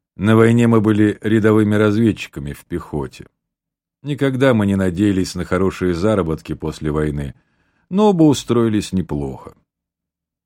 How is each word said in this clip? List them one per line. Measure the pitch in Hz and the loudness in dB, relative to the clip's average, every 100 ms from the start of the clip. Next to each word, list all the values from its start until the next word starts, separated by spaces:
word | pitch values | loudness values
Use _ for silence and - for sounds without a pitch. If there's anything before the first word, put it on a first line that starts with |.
| _ - | _ -4
На | 104 110 | 2 4
войне | 113 117 117 | 4 4 4
мы | 113 | 4
были | 107 104 107 98 | 2 2 2 0
рядовыми | 107 110 110 107 104 104 | -2 2 4 2 2 2
разведчиками | 107 104 113 - - 76 71 | 2 2 0 -2 -8 -12 -12
в | 71 - | -14 -12
пехоте. | 87 - 73 78 - - _ _ _ _ _ _ _ | -12 -8 -10 -10 -14 -20 _ _ _ _ _ _ _
Никогда | 139 139 135 127 135 | -10 -2 -2 2 2
мы | 113 101 | 4 2
не | 98 | 0
надеялись | 95 85 104 95 87 90 | 0 0 0 0 -2 -6
на | |
хорошие | 82 90 95 - 92 | -4 -2 -2 -2 -4
заработки | 82 107 101 80 76 - | -2 0 0 -2 -6 -8
после | 73 80 - 76 | -10 -10 -8 -6
войны, | 76 76 71 69 - _ _ _ _ - | -4 -4 -6 -10 -14 _ _ _ _ -6
но | 185 214 | 0 2
оба | 175 | 4
устроились | 156 127 - 117 117 107 - | 4 2 0 0 0 0 -2
неплохо. | 95 78 73 69 62 - - _ _ _ _ _ _ _ _ | -4 -4 -6 -8 -10 -18 -20 _ _ _ _ _ _ _ _